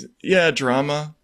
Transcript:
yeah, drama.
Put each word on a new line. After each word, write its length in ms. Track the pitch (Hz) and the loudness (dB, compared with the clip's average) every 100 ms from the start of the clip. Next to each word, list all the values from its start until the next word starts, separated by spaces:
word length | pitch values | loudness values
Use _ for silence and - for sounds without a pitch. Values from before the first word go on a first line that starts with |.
| - - | -12 -12
yeah, 280 | - 185 165 | 0 2 2
drama. 640 | 127 135 127 143 147 151 - | 0 0 0 0 -4 -6 -12